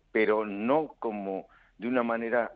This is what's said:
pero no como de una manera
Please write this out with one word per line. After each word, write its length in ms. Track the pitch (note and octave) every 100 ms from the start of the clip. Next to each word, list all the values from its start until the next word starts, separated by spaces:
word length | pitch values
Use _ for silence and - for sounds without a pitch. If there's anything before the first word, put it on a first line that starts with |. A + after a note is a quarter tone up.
| _
pero 320 | A2+ G#2+ G#2+
no 520 | G#2+ G2+ A2+ D3 D3+ -
como 480 | A#2+ G#2 G2 F#2+ - - _ _
de 80 | A#2
una 140 | B2+
manera 500 | A#2 A#2 A#2 A#2+ A2